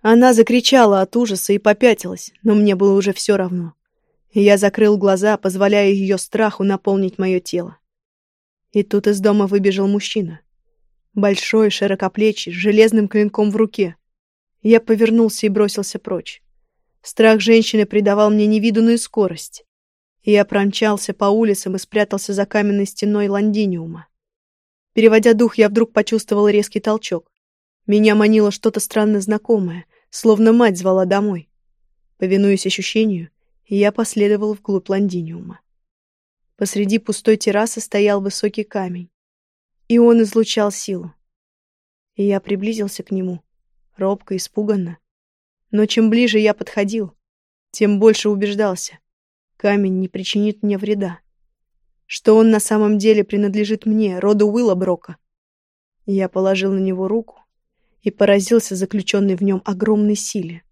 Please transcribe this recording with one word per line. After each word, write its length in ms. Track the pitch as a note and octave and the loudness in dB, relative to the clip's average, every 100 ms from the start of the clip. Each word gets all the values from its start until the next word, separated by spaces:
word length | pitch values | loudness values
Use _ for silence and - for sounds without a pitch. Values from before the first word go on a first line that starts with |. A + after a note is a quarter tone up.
Она 320 | G#3+ A#3 B3+ | 4 6 6
закричала 680 | A#3 A3+ A#3+ - C4 A3 G3 | 6 4 2 4 4 4 2
от 140 | F#3+ A#3 | 0 -2
ужаса 380 | A#3 F#3+ - | -2 -4 -2
и 60 | G3+ | 0
попятилась, 720 | G#3 G#3 B3 G#3 F3+ F3+ - _ | 2 2 2 2 -4 -14 -16 _
но 140 | A3+ G#3 | 0 2
мне 200 | G#3 F#3 | 2 2
было 180 | G3 | 2
уже 200 | G3 G3 | 2 0
всё 240 | F#3+ - G3+ | -4 -2 -2
равно. 380 | F#3 F3+ E3 _ _ _ _ _ _ | -2 -6 -8 _ _ _ _ _ _
Я 240 | G#3+ G3+ G3+ | 2 4 4
закрыл 400 | G3+ G3 G#3+ G#3 | 2 2 2 2
глаза, 400 | G3 F#3+ G#3 G#3 | 0 0 0 0
позволяя 540 | F#3+ F#3 G3+ G3+ G3+ | -4 0 0 2 2
её 260 | G3 G3 F#3+ | 0 -2 -4
страху 460 | - G#3+ G#3+ - | -4 -2 -2 -2
наполнить 560 | G3 F#3+ - G3 F#3+ - | -4 -2 -2 -2 -4 -4
моё 200 | F#3 F#3 | -2 -2
тело. 380 | - F3+ F3 - _ _ _ _ _ _ _ _ _ | -4 -8 -8 -16 _ _ _ _ _ _ _ _ _
И 100 | G3+ | -4
тут 220 | G3+ G3+ G3+ | -2 -2 0
из 140 | G3+ | 0
дома 260 | G3+ G#3 G3 | 0 0 0
выбежал 420 | G3+ G3 F#3+ G3 | 0 0 0 -2
мужчина. 520 | G3+ - A3 E3+ D#3+ _ _ _ _ _ _ _ | -2 -4 -6 -6 -10 _ _ _ _ _ _ _
Большой, 560 | G3+ G3+ G3 - A3 G#3+ | -2 0 -2 0 2 2
широкоплечий, 840 | G3+ G3 F#3+ F#3+ - G#3+ G#3 - | 0 -4 -2 -4 0 0 -2 -10
с 40 | F3 | -4
железным 520 | G3+ G#3+ A3+ A3 G#3 | 0 4 4 4 0
клинком 440 | G#3+ G#3 G#3 G#3 | 0 -2 0 -2
в 60 | G#3+ | 0
руке. 380 | A3 - F#3 - _ _ _ _ _ _ | -2 -2 -6 -6 _ _ _ _ _ _
Я 160 | G#3+ A3+ | 2 2
повернулся 680 | A3+ G#3+ A3+ A3+ A3+ - G#3+ | 4 0 2 2 2 0 -4
и 40 | |
бросился 500 | G3 G3+ G#3 G3 - | 0 -2 -2 -8 -10
прочь. 420 | - A3 - - _ _ _ _ _ _ | -8 -8 -10 -20 _ _ _ _ _ _
Страх 380 | - - A3 A3 | -16 2 4 4
женщины 440 | F#3+ A3+ G#3+ G#3+ G3+ | 4 2 2 -2 0
придавал 460 | G#3 G3+ G3+ G#3+ | 0 0 2 2
мне 160 | G#3+ G#3 | 2 2
невиданную 500 | G#3+ A3+ G#3+ A3+ A#3 | 0 0 2 2 0
скорость. 680 | - - F#3+ E3 - - _ _ _ _ _ _ | -2 -4 -4 -4 -18 -20 _ _ _ _ _ _
Я 220 | - G#3 G3+ | 0 2 2
промчался 680 | G3+ G3+ - G#3+ G#3 - | 0 -2 0 -2 -2 -6
по 120 | F#3+ G3+ | -2 0
улицам 500 | G#3+ A3+ G3 F#3+ F#3 | 2 0 -2 -4 -8
и 40 | |
спрятался 540 | - G#3+ G#3 G3 - | -4 -4 -2 -4 -6
за 120 | G3+ G3 | -4 -2
каменной 400 | G#3+ G#3 G3+ G3+ | -2 0 -2 -4
стеной 420 | - G#3 G#3 G3+ | -4 -2 -2 -2
Лондиниума. 800 | G3+ G#3+ G#3 G#3 F3 E3 E3 - _ _ _ _ _ _ _ _ | -2 -2 -2 -2 -4 -10 -16 -20 _ _ _ _ _ _ _ _
Переводя 400 | - A3 A3 A3+ | 2 4 6 4
дух, 240 | A3 A#3 - | 4 2 2
я 100 | G#3 | 2
вдруг 260 | G#3 A3+ | 2 0
почувствовал 540 | - G#3 A3+ - G#3 G#3 | -2 -2 -4 -2 0 2
резкий 320 | G#3 G3+ G#3+ | 2 -2 -6
толчок. 520 | A3 G#3+ - E3+ _ _ _ _ _ _ - | -4 -4 -4 -10 _ _ _ _ _ _ 0
Меня 280 | G#3 G#3+ G#3+ | 2 4 4
манило 360 | G#3+ A3 G#3 | 4 4 2
что-то 280 | G3+ A3+ A3 | 0 -4 -4
странно 400 | - A3 G#3 G#3 | -4 -2 0 -2
знакомое, 680 | F#3+ G#3+ - A3 F3 F3 - _ _ | -2 -4 0 -2 -2 -8 -16 _ _
словно 420 | - A3+ G#3 A3 | -2 0 4 4
мать 240 | A#3 A#3 F3+ | 4 2 0
звала 280 | F#3 F#3+ F#3 | -2 0 0
домой. 440 | G3 G#3 F3+ - _ _ _ _ _ _ _ | 0 -2 -6 -12 _ _ _ _ _ _ _
Повинуясь 500 | F#3 G3 G3+ G3 F#3+ | -2 0 2 0 -2
ощущению, 640 | - F#3+ A3 A3 F3+ E3 _ _ _ _ | -6 -4 -2 -2 -2 -8 _ _ _ _
я 260 | G3+ G3+ | 0 0
последовал 600 | G#3 A3+ - G#3 G#3 G#3+ | 0 -6 -2 0 0 -2
вглубь 360 | G#3 - G3 F#3+ | -8 -6 -6 -2
Лондиниума. 720 | F#3+ G3+ F3+ D#3+ E3+ F3 F3+ _ _ _ _ _ _ _ _ _ _ | -2 -2 -4 -10 -14 -16 -20 _ _ _ _ _ _ _ _ _ _
Посреди 440 | G3+ G3+ G3+ A3 | -6 -2 0 -2
пустой 380 | - G#3 - G#3+ | -2 -4 0 0
террасы 440 | A3 G3+ A3+ - | 0 -2 -2 -6
стоял 400 | - G#3 G#3 G3+ | -6 0 0 0
высокий 420 | G3 - G#3+ G#3 | -4 -6 -6 -6
камень, 460 | G#3 G3+ F#3 F3 F3 _ _ _ _ _ _ _ _ | -8 -8 -8 -10 -14 _ _ _ _ _ _ _ _
и 100 | A#3 | 4
он 240 | A#3 A#3 | 6 6
излучал 500 | G#3+ A3+ A3 - G#3 | 4 0 0 0 -2
силу. 420 | G3+ - F3+ F3 _ _ _ _ _ _ _ _ _ _ - | -4 -10 -10 -12 _ _ _ _ _ _ _ _ _ _ -4
И 80 | |
я 160 | G3+ G3 | -2 -2
приблизился 600 | - G3+ G#3 A3+ G3+ - | -2 -4 -4 -4 -8 -10
к 80 | F#3 | -8
нему, 320 | F#3+ F#3 F3 _ _ _ _ _ _ | -6 -6 -8 _ _ _ _ _ _
робко, 400 | G3 G3 - F#3 | -4 -4 -8 -10
испуганно. 600 | - - G#3 G#3 E3+ E3+ _ _ _ _ _ _ _ | -8 -6 -2 -4 -4 -10 _ _ _ _ _ _ _
Но 140 | G#3 G#3+ | -2 0
чем 240 | - A3 | 0 0
ближе 260 | A3+ A#3+ G#3+ | 2 2 2
я 160 | G#3+ | 0
подходил, 600 | G#3 - - G3+ A3 F#3+ _ _ _ _ _ _ | -2 -6 -4 -4 -4 -10 _ _ _ _ _ _
тем 280 | - G#3 G3+ | -2 0 4
больше 300 | A3 G#3+ G#3 | 4 4 -2
убеждался: 680 | G3+ G3+ G3+ G#3 F#3 - - _ _ _ _ _ _ | -2 -4 -2 -2 -4 -10 -16 _ _ _ _ _ _
камень 420 | G#3 G3+ G3 F#3 | -2 0 0 -2
не 80 | F#3 | -6
причинит 540 | F#3+ F#3 G#3 G#3 G#3 | -8 -6 -4 -4 -4
мне 160 | G#3 G3 | -4 -4
вреда, 420 | G#3 G3+ F#3+ E3+ _ _ _ _ _ _ _ _ _ | -4 -4 -6 -10 _ _ _ _ _ _ _ _ _
что 300 | - - G#3+ | -2 4 6
он 160 | A3+ | 6
на 80 | G#3+ | 4
самом 380 | - G#3+ G#3 G#3 | 0 0 2 2
деле 260 | G#3+ G#3+ | 2 2
принадлежит 600 | G3+ G3+ G#3 G#3 G#3 G#3+ A3+ | 0 -2 -2 -2 -4 -4 -2
мне, 340 | G#3+ G#3+ F3+ | -2 -2 -2
роду 280 | G3+ G#3 G#3 | -2 0 0
Уиллаброка. 680 | A3 A#3 F3+ F#3 F3 - E3 _ _ _ _ _ _ _ _ - | 0 0 0 -2 -4 -8 -20 _ _ _ _ _ _ _ _ -6
Я 240 | G3 F#3 | -4 -4
положил 440 | F#3 F#3+ F#3+ G3 | -2 -2 0 -2
на 60 | G3 | -2
него 280 | F#3+ F#3 F#3+ | -4 -4 -4
руку 340 | A3+ A3+ _ _ _ _ _ _ _ | -4 -6 _ _ _ _ _ _ _
и 80 | G#3 | -8
поразился 640 | - G3+ G3+ F#3 A#3 - F#3 | 0 2 2 2 0 0 -8
заключённой 600 | F#3+ G#3 F#3 G3+ G3 F#3 | -6 -6 -4 -2 -2 -2
в 60 | |
нём 200 | G3 F#3 | -2 -2
огромной 520 | - F#3 G#3+ G#3+ G#3 G#3 | -4 -4 0 0 0 -2
силе. 480 | - G#3 E3 E3+ _ | -6 -8 -10 -14 _